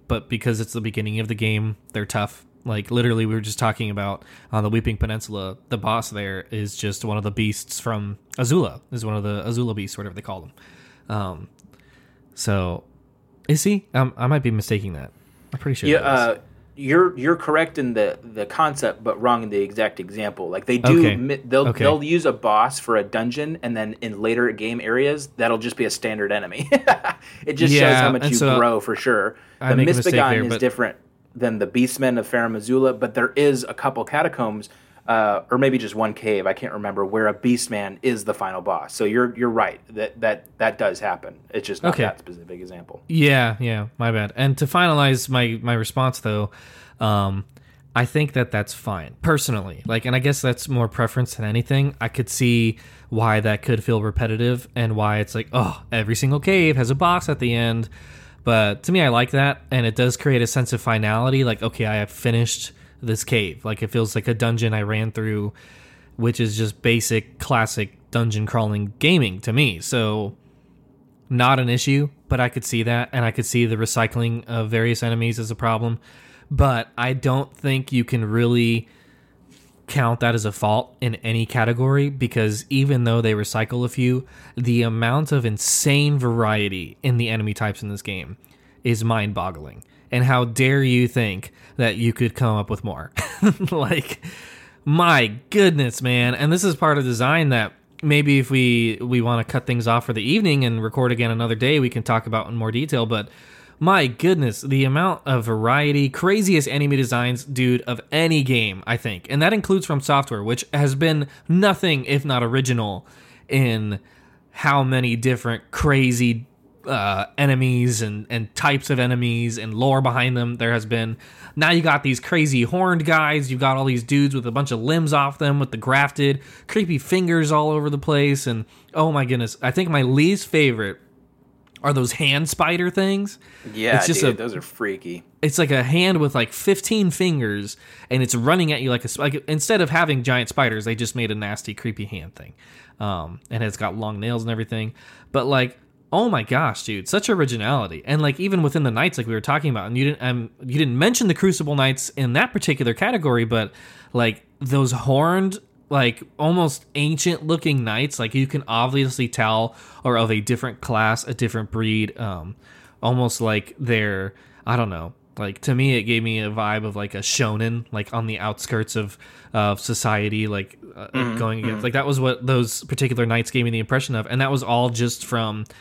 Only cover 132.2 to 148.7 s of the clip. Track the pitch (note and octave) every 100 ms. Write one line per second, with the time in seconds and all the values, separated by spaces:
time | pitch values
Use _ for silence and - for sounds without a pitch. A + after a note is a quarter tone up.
132.2 | D3 C#3+ D#3 - D3+ F3 F3+ F#3 F#3+ G3
133.2 | G3+ - - - A2 G#2+ A2+ G#2+ F#2 -
134.2 | C#3+ A2 A#2 F#2 - - G#2+ F#2+ F2 F2
135.2 | - - D#3 D#3+ D3+ C3+ B2 E3 F#3 F3+
136.2 | C#3+ C3 A2+ - - G3 - A3 F#3+ -
137.2 | F#3 D3+ A2+ G2+ G2+ - - - - B2+
138.2 | B2+ B2 A#2+ F3+ D#3+ C#3+ C3 A#2+ - -
139.2 | D3 C#3 - D3+ - A3 D#3+ D#3+ E3 C3+
140.2 | A#2+ B2 A2+ - B2+ A2 G#2+ A2+ A#2 -
141.2 | A2+ G#2+ G#2 G#2 - G#2 A2+ G#2+ G2+ G2
142.2 | D#2+ - - - - - - - G#2 F2+
143.2 | D#2+ F2 - A2+ A2 G2+ G#2+ G2+ A2 G#2
144.2 | A2 A#2 A2+ A2+ A2+ A2+ A2 - - -
145.2 | - C#3 B2+ C3+ B2+ - _ _ - E3+
146.2 | A#3 D#3 G#2+ C3 D#3 G#2 - G2+ F#2 G3+
147.2 | G3+ G3 C#3 A#2 G#2+ C#3 G2 D#2+ - D3+
148.2 | D3 C#3 F#3+ F#3 D3+